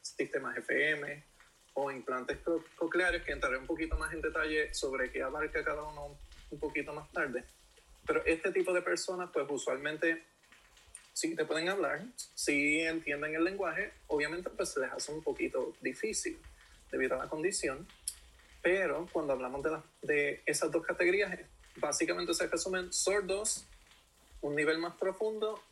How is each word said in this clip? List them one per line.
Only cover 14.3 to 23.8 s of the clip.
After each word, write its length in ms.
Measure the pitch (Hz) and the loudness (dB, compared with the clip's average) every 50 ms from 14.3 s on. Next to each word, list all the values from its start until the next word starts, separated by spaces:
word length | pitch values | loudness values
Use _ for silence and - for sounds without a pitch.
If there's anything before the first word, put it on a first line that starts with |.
| 160 175 185 - | -2 -4 -4 -6
pues, 200 | - - 190 175 - | -2 -2 -2 0 2
se 80 | 143 | 0
les 120 | 135 127 - | 0 0 -2
hace 200 | - - - 151 | -4 -4 -4 -6
un 100 | 156 156 | -4 -2
poquito 500 | 147 131 - - - - 131 - - - - | -2 0 0 0 0 0 0 -2 -2 -6 -4
difícil 580 | - - - - - 440 427 - - - - - - - - - - - - - - - | -4 -4 -4 -2 -2 -2 -2 0 -2 -2 -6 -6 -12 -20 -20 -20 -20 -20 -20 -20 -14 -6
debido 240 | - 131 131 127 127 | -2 0 2 2 2
a 100 | 127 139 | 0 -2
la 40 | 151 | -4
condición, 560 | 156 156 156 185 196 - - 143 131 135 180 - - - - - - - - - - - - - - - - | -4 0 0 0 0 2 0 -2 -2 -4 -8 -14 -18 -10 -10 -10 -10 -10 -20 -20 -20 -20 -20 -20 -20 0 4
pero 440 | 170 180 196 190 165 139 151 175 180 - | 4 4 6 4 2 2 0 -2 -2 0
cuando 200 | 175 156 143 135 | 0 2 2 2
hablamos 300 | 127 127 123 131 139 143 | 2 0 -4 -4 0 0
de 80 | 156 | 0
la, 120 | 156 151 - - _ _ - | 0 0 -4 -12 _ _ 0
de 400 | 143 151 147 143 143 139 - - | 2 4 4 4 2 0 0 0
esas 240 | - 151 - 180 160 | 0 2 2 2 4
dos 140 | 160 170 160 | 2 2 2
categorías, 540 | - 170 - 180 175 180 202 202 190 180 - - - - - - - - | 2 2 4 6 6 6 6 4 2 -2 -8 -8 -14 -18 -20 -20 -20 -6
básicamente 580 | - - 147 - - - - 175 175 175 175 170 | -2 0 0 2 2 2 2 2 0 2 0 2
se 120 | - - | 0 2
resumen 460 | - - 165 - 190 185 185 180 180 - | 0 0 0 0 0 -2 -2 -2 -2 -2
sordos, 720 | - - 185 196 208 196 185 190 202 220 220 - - - - - - | 0 2 4 4 2 2 0 -2 0 0 -2 -2 -2 -6 -14 -20 -20